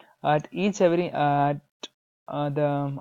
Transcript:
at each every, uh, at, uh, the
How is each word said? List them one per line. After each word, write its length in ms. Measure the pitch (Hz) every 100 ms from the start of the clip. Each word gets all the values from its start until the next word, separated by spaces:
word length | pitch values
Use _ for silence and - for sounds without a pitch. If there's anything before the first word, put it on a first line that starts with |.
| - -
at 260 | 143 151 -
each 300 | - 202 -
every, 280 | 180 170 175
uh, 440 | - 147 143 143
at, 60 | 143 _ - - _ _ _ -
uh, 220 | 143 147
the 480 | 143 147 143 139 139